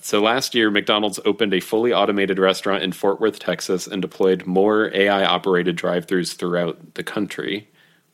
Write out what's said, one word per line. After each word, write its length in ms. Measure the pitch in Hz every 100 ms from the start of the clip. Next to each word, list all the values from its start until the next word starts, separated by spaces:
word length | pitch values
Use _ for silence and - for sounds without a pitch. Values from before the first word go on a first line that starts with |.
so 180 | - 104
last 320 | 107 123 -
year, 140 | 123 107
McDonald's 520 | 101 95 107 107 92
opened 300 | 110 101 107
a 60 | 95
fully 320 | - 110 120
automated 480 | 95 104 101 98 95
restaurant 420 | 95 95 104 98
in 80 | 92
Fort 300 | 90 101 98
Worth, 180 | 110 -
Texas, 480 | - 87 - 90 -
and 160 | 98
deployed 420 | 90 - 95 92 92
more 440 | 92 104 107 107
A 160 | 98 101
I 160 | 101
operated 520 | 90 90 98 90 90 87
drive-thrus 580 | 87 90 85 92 85
throughout 600 | - 90 87 85 - -
the 100 | -
country, 640 | 90 110 98 - 64 101 117 _ _ _ _